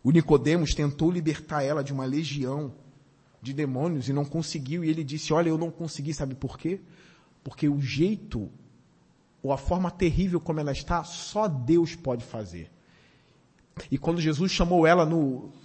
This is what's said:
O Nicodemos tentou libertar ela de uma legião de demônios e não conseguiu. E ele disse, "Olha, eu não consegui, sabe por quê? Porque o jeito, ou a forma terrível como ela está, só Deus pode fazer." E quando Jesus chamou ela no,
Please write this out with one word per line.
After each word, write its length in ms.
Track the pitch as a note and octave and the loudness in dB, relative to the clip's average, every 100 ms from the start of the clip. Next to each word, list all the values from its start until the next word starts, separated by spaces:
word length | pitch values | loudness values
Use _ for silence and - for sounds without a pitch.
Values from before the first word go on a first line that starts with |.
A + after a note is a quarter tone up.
O 80 | B2 | 4
Nicodemos 640 | E3 D#3 D3 A#2+ F3 D3+ | 6 6 4 6 2 0
tentou 380 | - D3 C#3 D#3+ | 0 -2 0 0
libertar 500 | F3 D#3 D3 - D3+ | 0 -2 -4 -4 -4
ela 220 | C3+ D3+ | -2 -2
de 80 | C3 | -2
uma 120 | C#3 | -4
legião 720 | C3 C#3+ D3+ C#3+ B2+ C#3 C#3+ - - - _ _ _ _ | -2 -2 -4 -4 -4 -4 -6 -10 -20 -20 _ _ _ _
de 120 | A#2+ | -10
demônios 560 | C#3 C#3+ B2+ E3 D#3 A#2+ | -4 -2 -2 -2 -2 -2
e 40 | |
não 120 | C#3+ | -2
conseguiu. 600 | C#3+ D#3+ D#3 D#3+ C3 E3+ | -2 -4 -4 -6 -6 -2
E 60 | D#3+ | 0
ele 140 | D#3+ | -2
disse, 280 | C#3 D3+ - | -2 -8 0
"Olha, 160 | D#3 E3+ | 2 2
eu 80 | D#3+ | 0
não 140 | E3+ | -2
consegui, 420 | E3 E3 - C#3+ | -6 -10 -6 -6
sabe 220 | D3+ C#3 | -6 -6
por 240 | B2+ C3+ - | -6 -8 -6
quê? 220 | D#3+ F#3+ - - - - _ _ | -6 -6 -10 -20 -20 -20 _ _
Porque 240 | C3+ - D3+ | -16 -2 0
o 120 | C#3+ | 0
jeito, 680 | C3 C#3 F3+ G#3+ - A#2+ F#2+ - - _ _ _ _ _ _ _ | -2 0 0 0 -6 -8 -8 -12 -20 _ _ _ _ _ _ _
ou 120 | C3+ | -2
a 40 | C3+ | -2
forma 360 | - F3+ F3+ | 0 0 0
terrível 480 | F3 F3 D#3 F#3+ F3 | 2 2 4 2 0
como 180 | D#3+ D#3 | -2 -2
ela 140 | D3 | -2
está, 320 | C3+ - F3 | -4 -2 -4
só 420 | - - - G#3 G#3+ | -4 -12 -6 -2 0
Deus 480 | C#3 B2 E3+ E3 | 0 4 4 4
pode 300 | - C3+ A#2+ | -2 -4 -4
fazer." 440 | A#2 A#2 G2 E2+ D#2 _ _ _ _ _ _ _ _ _ _ - - | -4 -10 -10 -12 -16 _ _ _ _ _ _ _ _ _ _ -18 -6
E 40 | C#3 | -2
quando 240 | E3 F3 | 0 0
Jesus 300 | D#3 D3 F#3 | 0 0 0
chamou 380 | - F3 F3+ D#3+ | 0 2 6 6
ela 180 | F3+ D#3 | 6 6
no, 460 | E3 C#3 B2+ G2+ - | 2 0 -2 -10 -18